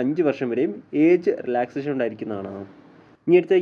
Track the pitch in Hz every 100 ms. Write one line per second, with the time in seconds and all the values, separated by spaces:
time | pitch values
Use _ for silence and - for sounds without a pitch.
0 | 127 156 151 - 127 117 156 104 - 147
1 | 160 180 175 - - 123 123 143 143 131
2 | 117 110 113 101 98 98 101 - - -
3 | _ _ - 180 170 185